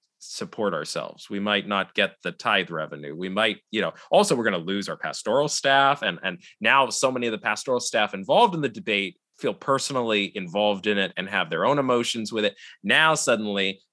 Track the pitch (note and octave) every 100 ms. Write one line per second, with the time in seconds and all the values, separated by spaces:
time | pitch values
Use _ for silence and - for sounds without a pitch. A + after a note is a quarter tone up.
0 | _ _ - - G2 - G#2 D#2+ D2 -
1 | A1 - - G2+ G#2 G2+ G2 G2+ F#2 -
2 | G2 - F#2 E2 A#2+ G#2 E2+ D#2+ D#2 D2
3 | D2 D#2 F#2 F#2+ A2 G#2 _ G#2+ E2+ -
4 | - F3+ G3+ C3+ A2 F#2 E2 G2+ F2 D#2
5 | D#2 D2+ A2 B2 D3 - C#3 C#3 C#3 C#3
6 | G#2 F2 F#2+ F2+ - _ A2 C3+ B2+ -
7 | C3+ B2+ A#2+ G#2+ A#2 G#2+ - B2 - A2+
8 | G#2 G2 F#2+ F3 A#3+ E3+ C#3 A2 F#2+ G2+
9 | F#2+ - _ _ C3 G2 - C3+ - C3+
10 | A#2 G#2 G2 G#2 F2+ F#2+ G#2 G2 G#2+ G2+
11 | F#2+ - F#2+ G2+ F2 E2 G#2+ D3 C3 B2
12 | A#2 A#2+ G#2+ A2+ G#2 - - - G2 C3
13 | D#3+ D3+ - A#2 G#2+ G2+ F#2+ G2 _